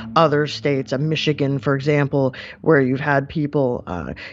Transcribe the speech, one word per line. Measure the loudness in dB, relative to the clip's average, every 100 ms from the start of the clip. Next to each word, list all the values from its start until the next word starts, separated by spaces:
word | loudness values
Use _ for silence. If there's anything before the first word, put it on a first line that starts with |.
| -4 2
other | 4 4 -2
states, | -2 -2 -2 -2
uh, | -2
Michigan, | -2 -2 -2 0 0 0
for | 0
example, | 0 2 2 2 2 0 -2 -12 -4
where | 2 4
you've | 4 0
had | 0 0 0
people, | -2 -2 0 0 -2 -6
uh, | -8 -8 -10 -14